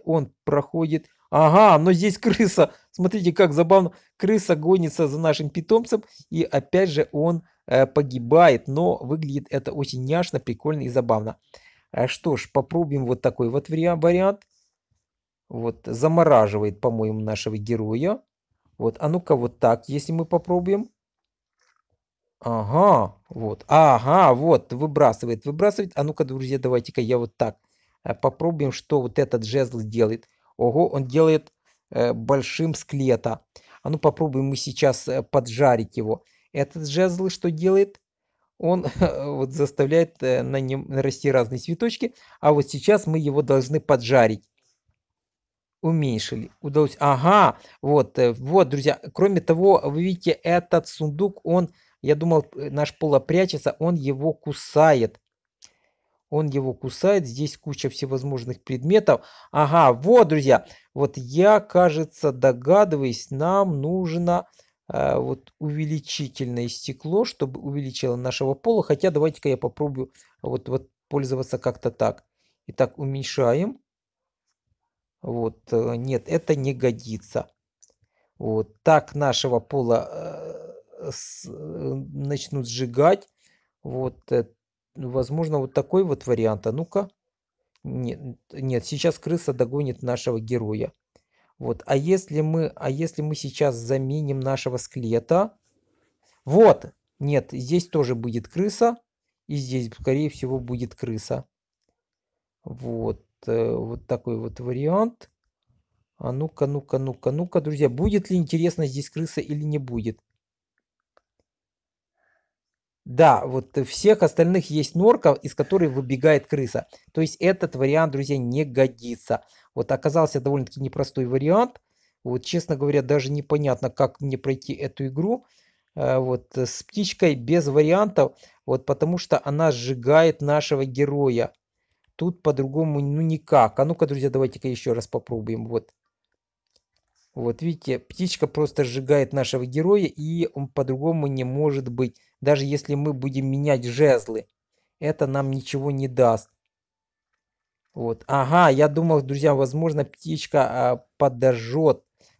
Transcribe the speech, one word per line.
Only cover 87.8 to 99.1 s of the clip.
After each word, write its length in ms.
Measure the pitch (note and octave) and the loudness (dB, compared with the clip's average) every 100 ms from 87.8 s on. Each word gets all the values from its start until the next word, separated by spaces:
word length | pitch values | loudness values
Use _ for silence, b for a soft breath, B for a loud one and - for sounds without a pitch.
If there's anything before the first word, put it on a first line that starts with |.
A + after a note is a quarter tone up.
Нет, 360 | C#3 B2+ A#2+ - C3 - _ | -12 -8 -8 -10 -14 -18 _
нет, 340 | C#3+ C3 B2 - | -8 -4 -4 -4
сейчас 320 | D3 E3+ - | -2 -2 -2
крыса 340 | - E3+ - | -6 -4 -4
догонит 480 | B2+ A#2+ C#3+ C#3 A#2 | -2 -2 -2 -6 -6
нашего 380 | B2 A#2+ C3 A2+ | -6 -4 -4 -4
героя. 520 | A2+ A#2+ G#2+ G#2+ - _ _ _ _ _ _ - | -4 -4 -4 -6 -8 _ _ _ _ _ _ -12
Вот, 240 | B2 A#2 - | -8 -8 -2
а 100 | C#3 | -2
если 440 | D#3 F#3+ F#3+ D3+ | 0 -2 -2 -4
мы, 260 | D#3 E3 D#3 - | -2 -2 -4 -6
а 140 | C#3 | -6
если 320 | C#3 E3 - | -4 -6 -6
мы 140 | D3+ D3+ | -6 -6
сейчас 400 | C3+ - D3 A#2 | -8 -2 -2 -2
заменим 640 | A2+ C3+ C3 D3+ C#3+ C3+ | -4 -4 -2 -4 -4 -4
нашего 380 | C3 C3+ C3 B2 | -4 -4 -6 -8
скелета? 800 | - - A2+ A2+ - E3+ G#3+ _ _ _ _ _ _ _ _ _ C3 | -10 -8 -2 -2 2 0 0 _ _ _ _ _ _ _ _ _ 0
Вот, 460 | F3 G#3+ - - _ _ - | 6 8 6 0 _ _ -8
нет, 300 | C#3+ C#3+ - | -2 -2 -2
здесь 360 | C3 B2+ F3 E3+ | -10 -2 -2 0
тоже 260 | D#3 B2+ A#2+ | -2 0 -2
будет 320 | A#2+ A2+ - | -4 -6 -8
крыса. 480 | E3 G3+ G#3 A#3 A#3 _ | -4 -4 0 0 0 _